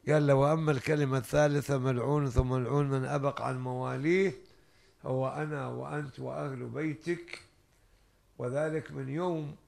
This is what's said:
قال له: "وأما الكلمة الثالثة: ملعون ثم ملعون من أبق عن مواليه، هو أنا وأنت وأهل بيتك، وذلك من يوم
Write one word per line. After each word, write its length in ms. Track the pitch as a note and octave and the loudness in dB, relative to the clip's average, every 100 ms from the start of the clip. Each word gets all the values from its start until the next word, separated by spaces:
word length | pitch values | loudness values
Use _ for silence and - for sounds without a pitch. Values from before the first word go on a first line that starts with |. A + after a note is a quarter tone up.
| - | 4
قال 200 | D3+ D3 | 4 6
له: 60 | |
"وأما 380 | C#3 C#3+ D#3+ D#3 | 6 6 4 2
الكلمة 460 | C3+ D3+ D3 C#3 C3+ | 0 2 2 2 0
الثالثة: 600 | - D3 D3+ C#3+ - C#3 | 2 4 4 2 0 0
ملعون 520 | C3 B2 A#2+ D3 C#3 | 2 0 2 2 2
ثم 200 | B2 B2+ | 2 2
ملعون 380 | B2+ B2 C#3 C#3+ | 0 0 0 2
من 160 | C3+ C3 | 0 -2
أبق 360 | C#3+ C#3 - | 0 -2 -2
عن 180 | A#2+ C3 | -4 -4
مواليه، 760 | B2+ B2+ B2+ C3 D3 F3+ F#3+ - - - _ _ _ _ - | -4 -4 -4 -2 2 4 2 -2 -16 -20 _ _ _ _ -4
هو 220 | C3 C3 | -2 -2
أنا 400 | D3 D#3 D3 B2+ | -4 -6 -4 -6
وأنت 520 | B2 C3+ D3 C#3+ C3 | -6 -6 -6 -8 -8
وأهل 460 | C3 C#3 D3 C3 A#2+ | -8 -6 -6 -6 -8
بيتك، 760 | B2 D#3 D3 E3 E3+ - - - _ _ _ _ _ _ _ _ - | -4 -4 -4 -4 -6 -6 -16 -18 _ _ _ _ _ _ _ _ -8
وذلك 540 | B2 C3+ D#3 D#3 D3+ | -4 -2 -2 -4 -6
من 180 | C#3+ C3 | -8 -6
يوم 460 | D3 F3+ D#3+ D3 - | -4 -2 -2 -6 -12